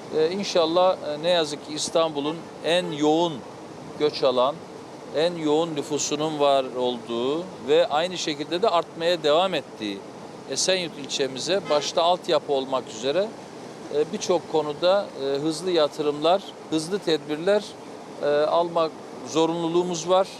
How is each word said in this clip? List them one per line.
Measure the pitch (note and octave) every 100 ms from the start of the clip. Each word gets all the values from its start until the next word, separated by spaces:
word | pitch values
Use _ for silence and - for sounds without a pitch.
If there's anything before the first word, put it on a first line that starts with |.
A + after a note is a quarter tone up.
| - D#3
E, | D#3
inşallah, | G3 G3+ F3+ D#3+ E3+ F#3 F3+
e, | - D3
ne | E3
yazık | F3 D3+ C#3+ -
ki |
İstanbul'un | D3+ - E3+ E3 C#3+ D3 E3 D3+ -
en | D3 F3+ F3
yoğun | D3 D3 D#3 E3+ C3+ - - - - - -
göç | D3 C#3
alan, | C3+ B2+ B2+ E3 - - - - - C#3+
en | E3+
yoğun | E3+ D3+ D3+ E3
nüfusunun | D3 C3 D3 - D3 D#3 D3+
var | C#3+ C#3 C3 B2+
olduğu | B2 A#2+ A2+ A#2 B2+ D#3 F#3 - A#2
ve | D#3 F3
aynı | D3 F3+ F3+
şekilde | - C#3+ D3 E3+
de | A3
artmaya | F3 D#3 D#3 E3 F3+
devam | D3+ D#3 F#3+
ettiği | E3 - - G#2+ G2 - - - - -
Esenyurt | C#3 - F#3 E3+ C3+
ilçemize | C3+ - C3 C3 B2+ F#3+ E3
başta | D3 C#3 F3
altyapı | E3 F3+ F3 D3+ C#3
olmak | C#3 C3+ C3 A2+
üzere, | G#2+ B2+ D#3 G#3+ - - - - - -
e, | C#3+ D3+
birçok | G#3+ - F3 -
konuda, | D#3+ D3+ D3 E3+ G3 G3 -
e, | C3+ C#3
hızlı | D#3 D#3 F#3
yatırımlar, | E3+ D3 - D3 D3 D#3 G3 - - -
hızlı | D#3+ D#3 G3
tedbirler, | - D#3 C#3+ D3+ F3+ G#3 G3+ - - - - -
e, | C#3+
almak | D3 D3+ E3 F3 E3+ D#3+ - - - B2+
zorunluluğumuz | C#3 D#3+ E3+ E3 E3+ F3+ E3+ D#3+
var. | F#3 G3 -